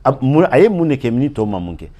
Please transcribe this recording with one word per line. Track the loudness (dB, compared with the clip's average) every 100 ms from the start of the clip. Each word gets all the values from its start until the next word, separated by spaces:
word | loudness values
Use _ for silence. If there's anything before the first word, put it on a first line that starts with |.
a, | -4 -2
mun, | 0 2 2
a | 4
ye | 4
mun | 2 -2
de | -2
kɛ, | -2
min | -2 -2
tɔw | -4 -4
ma | -4
mun | -8 -12
kɛ? | -16 -20